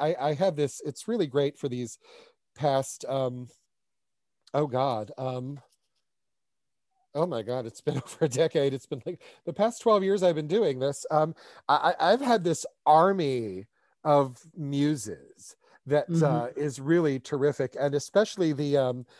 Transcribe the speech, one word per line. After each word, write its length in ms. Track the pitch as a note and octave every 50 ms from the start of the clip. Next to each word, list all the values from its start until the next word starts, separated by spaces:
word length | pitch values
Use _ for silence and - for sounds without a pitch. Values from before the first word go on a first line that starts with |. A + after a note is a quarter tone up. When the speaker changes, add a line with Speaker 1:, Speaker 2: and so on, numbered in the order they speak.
Speaker 1:
I, 280 | C#3+ D#3 F3 B2 C3+ D3+
I 40 | D3
have 220 | C#3 F#3+ F#3+ D#3+
this, 260 | D3 D3 C3 - - -
it's 220 | D3+ - - - -
really 200 | A#3 A3+ F3 C#3
great 300 | A#2+ C#3+ C#3 D3 - -
for 100 | - C3+
these 300 | B2 B2 A#2+ A#2 - - _ - - - - - _ _ _ _ _
past, 500 | - D3 C#3+ C3+ C3+ C3+ - - - -
um, 440 | B2 C3+ C3+ C3 B2+ B2 B2 B2 A#2+ _ _ _ _ _ _ _ _ _ _ _ _ _ _ _ _ _ _ _ _ -
oh 140 | C#3+ D3+ C#3
God, 440 | A#2 B2+ C3+ C#3 A#2 G#2+ G#2+ G2+ - -
um, 420 | C3 C3 B2+ B2+ B2+ C3+ C#3+ C#3 - _ _ _ _ _ _ _ _ _ _ _ _ _ _ _ _ _ _ _ _ _ _ _ _ _ _ _ _ _ _
oh 120 | C#3+ E3+
my 160 | F#3 C#3 A2+
God, 240 | G#2 A2 B2 C3 A2+
it's 160 | A2+ - -
been 160 | - D3+ C3+ C3
<laughs> 60 | -
over 200 | - - - D#3+
a 40 | D3
decade. 440 | A#2 C#3 E3 D#3+ - D#3 C#3 C#3 C3
It's 120 | C3 -
been, 160 | _ D3 B2+ -
like, 160 | F3+ F3+ - - - - _ _
the 80 | F3 E3
past 280 | - G3+ - - -
twelve 220 | - A#3 G#3+ G3+ F#3+
years 200 | F#3+ G3 G3 F#3
I've 120 | F3+ D#3+
been 120 | D#3 D#3 D3+
doing 320 | F3+ A#3 G#3 D#3 C3 B2+
this. 260 | C3 C#3+ C#3+ - - -
Um, 240 | D#3 D3+ D#3 E3 - - - - - - _ -
I, 260 | C#3+ D3 C#3 E3+ F3 -
I, 120 | D3 F3 G#3+
I've 80 | C4
had 220 | C#4+ A#3+ A#3 G#3+ E3
this 220 | F3 D#3 - - - - _ _
army 800 | C#3+ D3+ D#3 F3 F#3+ G3 F#3+ D#3+ C#3 C3 B2 A2+ G#2 F#2 F#2 G#2 - _ _ _ _ _ _ -
of 420 | D#3 D3 C#3+ C#3 C3+ B2 - - E3 _
muses 1000 | F#3 D3 C#3 C#3+ C#3+ C#3+ D3 D#3 C3+ - - E2+ C#2 - - - - - - - _ _ _ _ _ _ B2+
that, 200 | D3 D3 D3 -
Speaker 2:
Mm-hmm. 140 | E3+ E3 D#3
Speaker 1:
uh, 240 | C#3+ B2+ A#2+ A#2+ - -
is 240 | C3+ D3 D3 B2 C3+
really 400 | C3+ D3 E3 F3 E3 D3 C3+ B2+
terrific, 560 | - - D3 C3+ C#3 D3 D3 - C3+ B2 - -
and 140 | C#3 C#3+ C#3+
especially 600 | C#3+ - - - G3 A3 - - F#3+ F3 D#3 D3
the, 220 | C3 D3 C#3+ C#3+
um, 300 | C#3+ C3 B2+ B2 B2+ B2 - _